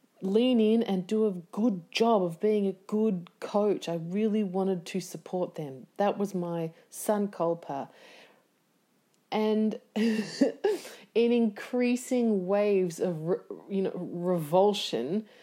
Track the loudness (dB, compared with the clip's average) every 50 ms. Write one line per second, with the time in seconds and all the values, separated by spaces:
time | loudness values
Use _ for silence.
0 | _ _ _ -6 -2 0 2 4 4 4 6 6 6 6 4 4 2 2 0 -2
1 | -2 0 0 0 2 0 0 -4 -10 _ -4 0 0 0 0 -2 -6 -4 0 2
2 | 4 4 4 4 2 0 -2 0 0 2 2 2 2 0 -2 -4 _ -4 -2 0
3 | 2 2 0 -2 -4 -10 _ -12 -6 -2 0 2 2 2 0 0 -2 -4 -6 -4
4 | -4 -4 -2 0 0 0 0 0 -2 -2 -2 0 0 0 0 -2 -4 -6 -6 -6
5 | -6 -8 -12 -14 -12 -8 -6 -4 -4 -6 -6 -8 -10 -10 -12 -14 -18 -10 _ 0
6 | 0 0 0 0 -2 -4 -4 -4 -4 -4 -4 -4 -4 -6 -8 -12 -20 _ -14 -6
7 | -2 -2 0 0 0 -2 -2 -2 0 0 -2 -2 -6 -8 -8 -8 -8 -10 -14 -20
8 | -20 -20 -20 -20 -20 -20 _ _ _ _ _ _ _ _ _ _ _ _ _ _
9 | _ _ _ _ _ -4 -2 0 2 2 2 2 2 0 -2 -4 -8 _ -2 0
10 | 2 2 2 0 -2 -2 0 0 0 0 0 0 -2 -2 -2 -2 -6 -12 -18 -20
11 | -12 -4 0 2 2 4 4 4 2 0 -2 -4 -8 -6 -2 0 2 2 0 0
12 | -2 -2 0 2 2 2 2 0 0 0 0 2 2 2 2 2 2 0 -2 -2
13 | -2 -2 -2 -2 -2 -2 -4 -4 -4 -10 -16 -14 -10 -6 -4 -2 -2 -2 -4 -6
14 | -8 -8 -6 -4 -2 0 0 -2 0 2 4 4 4 4 2 0 -2 -4 -4 -4
15 | -2 -2 -2 -4 -4 -6 -14 -20